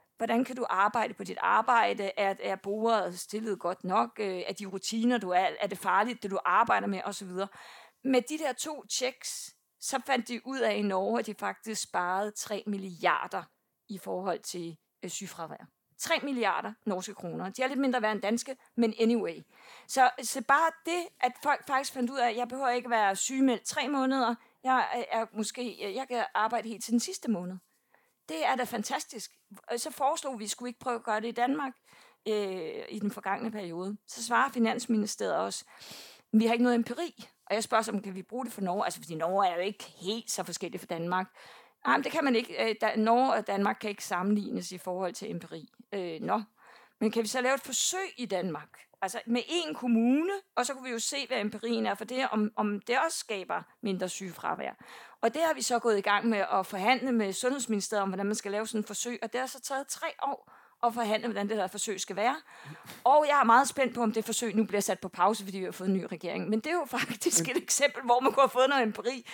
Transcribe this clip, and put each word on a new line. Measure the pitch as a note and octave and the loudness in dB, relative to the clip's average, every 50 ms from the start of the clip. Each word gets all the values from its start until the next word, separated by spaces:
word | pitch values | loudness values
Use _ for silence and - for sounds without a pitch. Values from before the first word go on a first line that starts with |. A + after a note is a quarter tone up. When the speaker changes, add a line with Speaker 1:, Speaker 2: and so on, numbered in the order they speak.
| _ _ _ - | _ _ _ -6
Speaker 1:
hvordan | A3+ A3+ A#3 A#3 C4 | -2 0 2 2 2
kan | - B3+ | 0 -2
du | B3+ B3 - | -4 -4 0
arbejde | - F#3 G3 G#3+ G#3+ A#3+ G#3+ - A3+ | 2 4 4 4 4 2 0 0 -2
på | - G3+ | -6 -10
dit | F3+ F#3 - | -8 -6 -2
arbejde? | - F3+ G3+ G#3+ A#3 B3 B3 A#3 G#3+ G3+ G3+ G#3 G3+ G3 F#3+ - | 2 4 4 4 4 6 6 6 6 4 2 0 -2 -4 -2 0
Er, | G3+ G3 G3 - | 0 0 0 -2
er | G3 G3+ G3 | -4 -4 -4
bordet | F#3 - G3 G3+ A3 G#3+ A#3 A#3 G#3+ F#3+ F3 F3+ F3+ | -4 -4 -4 -4 0 2 2 4 2 2 0 -4 -8
stillet | - - - G#3+ A3 A3+ G3+ F3 | -10 -8 -8 -6 -4 -4 -4 -2
godt | - F3 F#3 - - | -2 -4 -4 -4 -2
nok? | F#3+ F#3 A3 A#3 A#3 - - | 0 2 2 2 2 0 -4
Øh, | G#3+ G3 F#3 F3+ - - | -4 -4 -4 -4 -6 -6
er | G3 | -8
de | - G#3 | -8 -8
rutiner, | F#3+ F#3 G3 - - A3+ A3+ A3 A#3+ B3 A#3+ | -8 -8 -8 -6 -4 -2 2 2 2 2 2
du | G3+ F#3 | 2 2
er, | F3+ F3+ F#3+ E3+ D#3 - | 4 4 4 4 2 0
er | - G3 | -2 -4
det | G3 F#3 | -4 -2
farligt, | - F#3+ F3+ F#3+ G#3+ A#3+ B3 - - | 0 4 4 4 4 2 0 -4 -6
det | G3 | -4
du | G3 F#3+ - | -4 0 2
arbejder | - F3+ G3+ A#3 A3+ G#3+ G3+ G3 G3+ | 4 6 6 6 6 4 2 2 0
med? | G3 F#3+ - | -2 -2 -4
Og | - G3+ | -6 -8
så | - G3+ | -8 -10
videre. | F#3 F3+ F#3 G3 G3 - - - - - - - - _ _ - | -8 -6 -6 -6 -6 -8 -14 -20 -20 -20 -20 -20 -20 _ _ -2
Med | C4+ C4 B3+ B3 - | 2 4 4 2 2
de | D4+ D#4 | -2 -4
der | D#4+ C#4 B3+ | -2 -4 -4
to | - - D#4 D4+ C#4 F#3+ G3+ | -4 -6 -8 -8 -10 -8 -6
checks, | - - - C4 C4 - - - - - - - - _ _ _ _ _ | -4 -2 -2 -4 -4 -6 -10 -10 -10 -10 -12 -14 -16 _ _ _ _ _
så | - - - C4 B3 - | -6 -4 -4 -2 0 0
fandt | C4+ B3 A3 - | 0 0 0 -2
de | B3 A3+ - B3 | -6 -8 -8 -8
ud | C4+ C4+ | -4 0
af | A#3 A3+ G#3 | 0 2 2
i | G#3 | 2
Norge, | G#3 G3+ F#3+ F#3 F#3+ G3+ A3+ A#3 | 2 2 2 2 0 0 0 0
at | A3 | -2
de | A3 G3+ - | -4 -6 -6
faktisk | - G3 F#3+ - - A3 A3 - | -6 -6 -6 -6 -8 -8 -6 -6
sparede | - - - F3+ F3+ F3 F#3 F#3 G#3 G#3 | -6 -4 -2 -2 0 0 0 0 -2 -2
tre | G#3 - - - G#3+ G3 - G#3 | -4 -8 -8 -6 -6 -6 -4 -4
milliarder | G3+ G3 F#3+ F#3+ F3 D#3 E3 F3 D3+ - - F3+ - F#3+ E3 - _ _ _ _ _ _ _ - | -6 -6 -6 -8 -8 0 2 2 4 2 0 -4 -6 -8 -8 -10 _ _ _ _ _ _ _ -12
i | G#3 F#3 | -12 -10
forhold | - G3 F#3+ F3+ F#3+ G3 E3+ - | -8 -6 -6 -4 -2 -2 -4 -4
til, | - - - F3+ E3+ E3 D#3+ - _ _ _ _ - | -6 -8 -8 -8 -8 -10 -12 -14 _ _ _ _ -12
øh, | F#3 | -10
sygefravær. | - - G3 F3+ - - E3 D#3 D#3 - - - _ _ _ _ _ - | -8 -8 -10 -10 -12 -12 -12 -12 -12 -16 -18 -20 _ _ _ _ _ -10
Tre | - - E4 D#4 - | -2 0 0 0 0
milliarder | C#4+ C#4 B3 A3+ G3 E3+ D3 - G3+ G#3+ - _ | -2 -2 2 2 2 2 0 -2 -6 -8 -6 _
norske | A3 G3 F#3 F#3 - G3 | -2 -2 -2 -4 -6 -10
kroner. | - - F3 D#3+ D#3+ E3+ F#3+ | -10 -8 -8 -6 -6 -6 -8
De | F#3+ - | -4 -2
er | B3+ B3+ | -2 0
lidt | C#4+ B3+ | 0 2
mindre | C#4 C4 B3 B3+ | 2 2 2 4
værd | G#3+ G#3+ | 2 2
end | G#3+ G3+ | 2 0
danske, | - G3 A3+ A#3 - - C4 - _ _ _ - | 0 0 0 0 -2 -6 -10 -12 _ _ _ 2
men | A#3 A3 G#3+ - | 2 2 4 2
anyway. | A3+ A3+ A#3+ A#3 F#3+ E3+ E3 D3+ - _ _ - - - - - - - | 4 4 4 2 0 -2 -4 -8 -12 _ _ -20 -20 -20 -20 -20 -12 -2
Så, | - C4 C4 B3 - - C4 | 4 6 6 6 4 2 -4
så | - - C#4 | -6 -4 -4
bare | A#3 - C#4 D4 D#4+ E4 D#4 - _ | 2 4 6 6 6 4 2 -2 _
det, | - E4 F4+ E4+ - - _ | -2 -2 -2 -2 -4 -4 _
at | - B3+ B3 - - | -2 -2 0 0 0
folk | D#4 C#4+ - - - | 0 0 0 0 0
faktisk | C#4 C4 C#4 C4+ - | 0 0 0 -2 -2
fandt | C4+ B3 A#3 | -2 -4 -2
ud | C4+ C#4 | 0 0
af, | A#3+ A#3+ | 0 2
at | G#3+ A#3 | 2 0
jeg | B3 A#3+ | -4 -4
behøver | B3 C4 C#4 B3+ | -4 -2 0 0
ikke | A#3+ B3 A#3+ B3 | 0 0 0 0
være | A#3+ A3+ G#3+ G3 G3 | 2 4 4 4 2
sygemeldt | G3 - - C4+ C4+ C4+ C4 A#3+ - - | 2 -2 -2 2 4 4 4 4 2 -2
tre | - - D4+ D4 B3 | -4 -4 -2 -2 0
måneder. | D4 C#4 C4 C4 C4+ C4+ B3+ A3+ A#3+ - - _ _ _ - | 0 2 2 2 2 2 2 2 0 -2 -6 _ _ _ 0
Jeg | C4 C4 B3+ G3 A#2+ - A#3+ A3 - | 2 4 4 4 2 0 -4 -4 -2
er, | - A3+ | -2 -2
er | A3+ A3 - | -2 -2 -4
måske, | G#3 G#3+ G3+ - A#3+ B3 A#3+ F#3+ - - G3+ F#3+ | -4 -4 -4 -4 -4 -6 -6 -6 -6 -6 -6 -4
jeg | B3+ C4 B3+ | -6 -6 -4
kan | B3 A#3+ A3 - - | -2 -2 -2 -2 0
arbejde | - D#4+ A3+ B3 A#3 G3+ A3+ | 0 0 0 0 -2 -4 -4
helt | A#3 G3 - | -8 -8 -2
til | - | 0
den | A3 A#3+ | 0 0
sidste | - - F#4+ - - C4+ | 0 0 -6 -6 -2 -2
måned. | G#3+ F3 F3+ F3+ F#3 F3+ - _ _ _ _ _ _ _ _ _ _ _ _ - | -2 -2 -2 -6 -8 -12 -14 _ _ _ _ _ _ _ _ _ _ _ _ -10
Det | D#4 D#4+ D4+ | -6 -2 0
er | - C4 | 2 2
da | B3 B3 | 2 0
fantastisk. | - A#3 A#3 G#3+ - - D4 - - - A#3 - - - _ _ _ G3+ - - - - A#3+ | -2 -4 -4 -4 -4 -4 -6 -6 -8 -12 -14 -14 -14 -16 _ _ _ -20 -20 -10 -6 -6 -4
Så | - D#4 | -4 -6
foreslog | B3+ - D4 C4 D#4 D#4+ - C#4+ C4 A3 | -4 0 0 0 0 0 -2 -6 -6 -6
vi, | G#3 - | -6 -8
skulle | - - B3 B3 | -8 -6 -8 -8
ikke | A#3+ - | -10 -6
prøve | - C4 A#3+ | -6 -6 -4
at | A#3 A3+ | -4 -2
gøre | - G#3+ G#3+ | -2 -2 -2
det | G#3+ A#3 | -2 -2
i | |
Danmark, | A#3 A#3 A#3+ B3+ C4+ D#4 C#4+ C4 B3+ - _ _ - - - - _ _ _ G#3+ | 0 0 0 2 2 0 -2 -6 -8 -12 _ _ -20 -20 -20 -20 _ _ _ -2
øh, | A3 G#3 G3+ F#3+ F#3 F#3 E3 D#3 - - - - | 0 0 0 -2 -4 -4 -6 -6 -8 -8 -10 -10
i | - G#3+ | -8 -4
den | G3 G3+ | -4 -4
forgangne | - - - F#3+ G3 - A#3+ A#3 | -4 -4 -2 -2 -2 -2 -2 -4
periode. | G#3+ G#3+ G3 E3+ E3 F3 F#3 G3 G#3 - _ - | -4 -6 -6 -6 -6 -6 -6 -6 -6 -8 _ -16
Så | - - A3+ | -12 -10 -4
svarer | A#3 A#3+ A3+ B3+ C#4 | 2 4 4 4 4
Finansministeriet | - B3+ A3+ A3 A3+ A#3+ A#3+ - A#3 G#3+ G#3 G#3 - - G#3 F#3+ D#3+ | 2 2 2 2 2 0 0 0 2 2 2 0 -2 -4 -2 -2 0
også, | E3 F#3 G3 F#3+ - - - - - - - - - - - - - _ _ - | 0 0 -2 -4 -6 -10 -14 -18 -20 -20 -18 -18 -18 -18 -20 -20 -20 _ _ 4
"Vi | A3 A3+ | 4 4
har | A3 A#3 | 4 4
ikke | A#3 B3 | 4 4
noget | B3 A#3+ | 4 4
empiri." | A#3 A3+ - A#3+ D4 F4 E4 - - - - _ _ _ | 4 2 0 -2 -4 -6 -6 -8 -12 -20 -20 _ _ _
Og | - G3 | -4 -2
jeg | A3 G#3+ | -2 0
spørger | - - A3 | 2 2 0
så, | A3+ G3+ G3 G3+ - | 2 0 -2 -4 -6
"Kan | G3+ F#3 | -6 -8
vi | F#3+ F#3 | -10 -12
bruge | - G#3+ B3 C4 | -10 -8 -8 -8
det | A3+ - | -8 -6
for | - | -4
Norge?" | G3 F3+ F3 G3+ G#3 | -2 -2 0 0 0
Altså, | - E3 - | -2 -4 -6
fordi | D#3 D3+ E3+ | -10 -10 -6
Norge | D#3+ D#3+ E3+ F#3 G3+ G3+ F#3 | -4 -2 0 2 2 2 2
er | F3 | 2
jo | E3+ | 0
ikke | F3+ G3 G3+ - - | -2 -2 -4 -6 -12
helt | - - - E3+ F3+ G#3+ A#3 A3 - | -18 -16 -8 -6 -4 -4 -4 -4 -6
så | - - F3 | -6 -6 -6
forskelligt | F3 E3+ - - E3+ E3 F3+ | -6 -6 -8 -8 -8 -8 -10
fra | F#3 - F3 | -8 -8 -6
Danmark. | E3 E3 F3 F3+ F#3 F#3+ - _ - - - - - - - _ _ - | -6 -2 -2 0 -2 -2 -4 _ -16 -20 -20 -20 -20 -20 -20 _ _ 0
Nej, | - C4 C#4 | 2 2 2
men | C4+ | 2
det | - | 0
kan | - D#4+ D4 | 0 0 2
man | C#4 B3 | 2 2
ikke. | A3+ B3 - E3+ - A3 A3+ | 2 0 -2 -2 -2 0 0
Øh, | A3 - | 0 0
da-, | - G#3+ - | 0 0 2
Norge | A3 G#3+ A3 A#3 B3 C4 C4+ - | 4 4 6 6 6 6 4 2
og | A#3 G3+ - | 2 0 0
Danmark | G3+ G3 G3+ G3 F#3 - | 0 2 2 0 0 0
kan | - G#3+ | -4 -6
ikke | G3+ - - | -8 -8 -6
sammenlignes | - G3 F3 F3+ G3 G#3 G#3 G3 F#3 - F3+ F3+ - | -4 -4 -2 2 2 2 2 0 -2 -4 -6 -6 -8
i | F#3 F3+ | -10 -10
forhold | - F#3 F3+ F3+ F#3+ F3 E3 | -8 -6 -4 -4 -4 -4 -6
til | - F#3+ - | -8 -8 -8
empiri. | E3 E3+ E3 E3 E3 E3 D#3 - _ - - _ - | -8 -8 -10 -10 -12 -14 -14 -16 _ -20 -14 _ -8
Øh, | G3+ F#3 F3 D#3+ D#3 | -6 -6 -6 -6 -6
nå. | - E3 G3 A3+ G#3 - _ _ - - - - - _ _ _ | -2 0 0 0 -2 -4 _ _ -20 -20 -20 -20 -20 _ _ _
Men | G#3 A3 | 0 2
kan | G#3 A3+ A3+ | 2 2 0
vi | G#3+ | 0
så | - C4 | 0 0
lave | B3+ B3+ C4+ | 2 2 2
et | C4+ | 2
forsøg | - - B3+ - - - - F#4 G4 F4+ - - | 0 -4 -2 0 0 0 0 -2 -4 -6 -6 -8
i | B3 | -6
Danmark? | F3+ G3 F3+ F3+ F#3+ D#3 C#3+ D3+ - - - - _ _ _ | -2 -2 -2 0 -2 -2 -4 -6 -10 -18 -20 -20 _ _ _
Altså, | - F#3+ F#3 A#3 - | -4 -4 -4 -6 -4
med | A#3 A#3 B3 | 0 0 0
én | - - D#4 F4 E4+ D#4 D#4 | 0 0 -2 -2 -2 -2 -6
kommune, | - A#3+ B3 A#3 A3+ A3+ A#3+ C4 D4 E4 F#4 G4+ G4 - _ _ | -4 0 2 4 6 6 6 6 4 4 0 -2 -4 -8 _ _
og | - B3 | -2 -2
så | A#3+ C#4 | -2 -4
kunne | C4 B3+ | -6 -6
vi | B3+ | -6
jo | A#3+ A3+ | -6 -4
se, | A3+ - C#4+ C#4+ C4+ A#3 | -4 -4 -4 -4 -4 -2
hvad | B3+ A#3+ | -2 -2
empirien | G#3 G#3+ G#3 G#3+ - A#3 A#3 A3+ A3 | -2 -2 -4 -4 -2 -2 0 0 0
er | G#3+ G3+ | 0 -2
for | - A3 | -2 -6
det, | G3+ B3 B3+ C4+ B3+ | -6 -2 -2 -2 0
om, | - A3 G#3+ G#3+ - | 0 0 0 0 0
om | - G#3+ G#3 G#3 G3+ - - | 0 0 0 -2 -2 -2 0
det | A#3 C4+ D#4+ | 0 2 2
også | E4 - - | 0 -2 -4
skaber | - - A3 G3 F3+ - F3+ - - - _ _ | -6 -6 -6 -6 -4 -4 -6 -6 -6 -8 _ _
mindre | - G#3 F#3+ F3+ F#3 F#3 | -4 -4 -2 -2 -2 -4
sygefravær. | - - G3 F#3 E3 - - D#3+ D#3+ - - - - - - - - - - - - _ | -6 -8 -10 -10 -10 -6 -4 -4 -4 -4 -6 -8 -10 -12 -16 -20 -20 -20 -20 -20 -6 _
Og | - A3+ A3+ | 0 0 2
det | D4 | 2
har | E4 D#4+ D#4 | 2 2 2
vi | C4 | 0
så | A#3 - B3 A#3 | 0 0 0 2
gået | A#3+ A#3+ G#3+ G3 | 2 2 2 2
i | |
gang | G3 G#3 G3+ G3+ - A#3 | 2 2 2 2 4 2
med | A3+ G3+ F#3+ - - | 2 2 2 2 2
at | G3 F#3+ | 0 0
forhandle | - - F#3+ F#3 A#3+ C4 C4 A#3+ C4+ | 0 -4 0 2 4 4 4 2 2
med | B3 A3+ G#3+ G3 F#3 | 2 2 2 0 -2
Sundhedsministeriet | - - B3 C4+ C#4+ A#3 - A3 G3+ F#3+ - A3 G#3 G3 | -2 -2 -2 -2 -2 -2 -2 -2 -2 -2 -2 0 0 0
om, | G3 | 0
hvordan | F#3 F#3 G3 | -2 -2 -2
man | G3+ G#3+ | -2 -2
skal | A3 - G#3 | -2 -4 -4
lave | G3 G#3 A3 A3 | -4 -4 -4 -2
sådan | - G#3+ | -2 -4
et | G#3 - | -4 -4
forsøg, | G#3 - - A#3+ B3 - - | -6 -6 -6 -6 -6 -6 -6
og | A3 - | -6 -4
det | A#3+ | -4
har | B3+ C4 | -4 -4
så | - C4 | -6 -10
taget | - - C#4 C4+ C#4 - | -8 -6 -4 -4 -4 -6
tre | - - D4 E4 - - - | -6 -6 -6 -6 -4 -4 -4
år | C#4 C#4 - - - - - - _ _ _ - A#3+ | -4 -4 -4 -8 -16 -20 -20 -20 _ _ _ 0 0
at | A3 | 0
forhandle, | A#3+ A#3 G#3 G#3+ G#3+ - A#3 | 0 0 0 0 0 0 -2
hvordan | G#3 G3+ G3+ G3+ | -2 -2 -2 -2
det | A3 G#3+ | 0 0
der | F#3 F#3 | -2 -2
forsøg | - G#3 - - G3+ F#3+ | -2 -4 -4 -4 -4 -4
skal | - - G3 | -6 -6 -4
være. | F3+ G#3 A#3+ C#4 D#4+ - - - - - C#3+ D3+ - - - - - - | 0 0 0 0 0 -6 -14 -20 -18 -16 -16 -16 -16 -16 -18 -18 0 4
Og | B3 C4+ D4+ D4+ D4 | 8 8 8 8 6
jeg | D4 C#4+ | 6 6
er | B3+ | 8
meget | A3+ A3+ B3 C#4 C4 | 8 8 8 8 6
spændt | - C#4+ C4+ B3 B3 | 2 0 0 0 2
på, | A#3+ A#3+ | 0 0
om | G#3+ | 0
det | G#3 A3 G#3+ | 2 0 -2
forsøg | - A3 - B3 A3+ F#3+ | -2 -2 -2 -2 0 2
nu | G#3+ A3 | 2 2
bliver | - F#3 G3+ | 2 2 0
sat | G3 - G3 - | 0 0 -2 -2
på | - F#3 | -4 -8
pause, | - - F3 G3 A3 - G3+ | 0 4 4 4 4 2 -2
fordi | F#3+ F#3+ G3 | -6 -6 -6
vi | F#3 | -6
har | F3 | -6
fået | F3 - F#3 F#3+ | -6 -4 0 2
en | F#3+ | 2
ny | F#3+ E3+ | 2 0
regering. | - - - - F3 D#3+ F3+ F#3 - | -2 -6 -8 -6 -6 -6 -4 -2 0
Men | G#3+ A3 | 0 0
det | - D4+ | 0 0
er | E4 | -2
jo | F4+ D4+ A#3+ | -2 -2 -2
faktisk | - A#3+ - - A#3 G#3+ - E4+ - - E3 G#3 | -4 -4 -4 -4 -6 -2 0 2 4 4 2 2
Speaker 2:
Men | B3+ E4+ | 0 -4
Speaker 1:
et | - | -2
eksempel, | - - - C#4 C#4+ - - C4 | 0 2 2 2 2 2 0 2
hvor | A#3+ A#3+ B3 | 4 4 6
man | C4 B3+ | 6 4
kunne | - - C4+ | 6 6 4
have | - | 4
fået | - B3+ B3+ C4 | 6 4 4 4
noget | C#4+ C4+ B3 | 6 4 2
empiri, | A3 G#3 - G#3 A#3 C4+ B3+ A#3 - | 2 0 -2 -4 -4 -4 -4 -8 -12